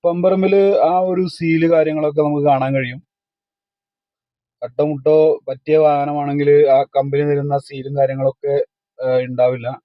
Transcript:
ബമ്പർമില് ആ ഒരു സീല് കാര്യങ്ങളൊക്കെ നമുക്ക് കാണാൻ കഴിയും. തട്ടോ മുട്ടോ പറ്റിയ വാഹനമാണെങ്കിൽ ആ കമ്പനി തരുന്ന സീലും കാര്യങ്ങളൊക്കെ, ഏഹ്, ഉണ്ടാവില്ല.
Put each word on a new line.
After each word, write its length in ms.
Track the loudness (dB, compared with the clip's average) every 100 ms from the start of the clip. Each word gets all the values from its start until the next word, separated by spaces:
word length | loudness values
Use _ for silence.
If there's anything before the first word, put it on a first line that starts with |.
ബമ്പർമില് 580 | -2 0 0 0 2 2 2 2
ആ 200 | 2 0
ഒരു 280 | 0 -2 -4
സീല് 400 | -4 -2 0 2
കാര്യങ്ങളൊക്കെ 540 | 2 2 0 -2 0
നമുക്ക് 240 | -2 0 0
കാണാൻ 300 | 0 0 -4
കഴിയും. 240 | -4 -10 _ _ _ _ _ _ _ _ _ _ _ _ _ _ _ _
തട്ടോ 220 | -14 -4 -4
മുട്ടോ 540 | -2 2 4 2 0 -6
പറ്റിയ 300 | -12 -2 2
വാഹനമാണെങ്കിൽ 720 | 2 2 -2 -4 -4 -2 4 4 6
ആ 160 | 4
കമ്പനി 380 | 2 -2 -2 -2
തരുന്ന 360 | 0 -2 -2 -4
സീലും 400 | -6 -14 -10 -2
കാര്യങ്ങളൊക്കെ, 560 | -2 0 -4 -4 -4 -2 -4 _ _ _
ഏഹ്, 220 | -2 -2
ഉണ്ടാവില്ല. 600 | -2 0 0 0 -8 -12